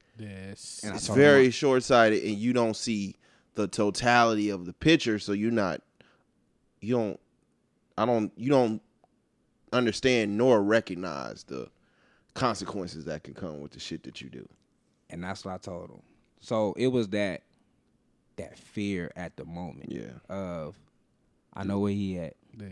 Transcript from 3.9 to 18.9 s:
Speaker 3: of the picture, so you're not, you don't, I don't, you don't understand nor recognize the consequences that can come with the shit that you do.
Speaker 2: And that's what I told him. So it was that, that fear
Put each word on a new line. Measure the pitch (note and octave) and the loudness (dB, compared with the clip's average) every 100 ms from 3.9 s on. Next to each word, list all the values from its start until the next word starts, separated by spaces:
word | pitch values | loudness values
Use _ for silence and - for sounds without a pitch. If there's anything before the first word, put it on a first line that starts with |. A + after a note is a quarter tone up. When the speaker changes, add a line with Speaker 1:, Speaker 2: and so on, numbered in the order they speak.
| - B2 A#2+ A2+ G#2+ G#2 | 2 4 6 6 2 -2
Speaker 3:
of | F#2+ F2 | -4 -8
the | |
picture, | - D#3 E3 A#2 G#2+ | 0 4 4 2 -2
so | - | -2
you're | G2+ A2 | 0 2
not, | A#2 F#2+ - - _ _ _ _ _ _ _ _ _ | 2 0 -2 -10 _ _ _ _ _ _ _ _ _
you | G#2 | -2
don't, | B2 G#2+ - _ _ _ _ _ _ _ - | 0 0 -6 _ _ _ _ _ _ _ -2
I | A#2 | 2
don't, | A2+ G2+ - | 2 0 -4
you | B2 | 2
don't | C3+ A2+ A2 _ _ _ _ _ _ _ _ - | 4 4 0 _ _ _ _ _ _ _ _ -4
understand | B2 A#2 - C3 B2 G#2 G#2 | 0 0 2 2 2 2 2
nor | C3 A2 | 4 6
recognize | G2+ A2+ - F2 F#2 C#2+ A#1+ - | 6 2 2 -6 -6 -8 -8 -12
the | - C2 A1 _ _ _ _ _ _ | -12 -12 -12 _ _ _ _ _ _
consequences | - B2+ G2 F#2+ G2+ F2 D#2+ D2 | -2 -2 -2 -6 -8 -8 -10 -10
that | D2+ | -10
can | D2+ | -12
come | - F2 D2 | -12 -12 -10
with | D2 | -14
the | - | -14
shit | - D#2+ | -12 -12
that | - - | -12 -16
you | C2+ | -16
do. | - - _ _ _ _ _ - | -18 -20 _ _ _ _ _ -18
Speaker 2:
And | E2+ | -12
that's | F2+ F#2+ | -10 -10
what | G2 | -10
I | F#2 | -12
told | G2+ F2 F2 | -10 -12 -14
him. | - _ _ _ _ | -20 _ _ _ _
So | - A2+ G#2 - | -4 0 0 0
it | B2+ | 0
was | B2+ G2+ | 0 0
that, | G#2 G2 D#2+ _ _ _ _ _ _ _ _ _ - | -2 -2 -4 _ _ _ _ _ _ _ _ _ -16
that | F2 - | -16 -18
fear | - G#2+ G2+ | -12 -6 -4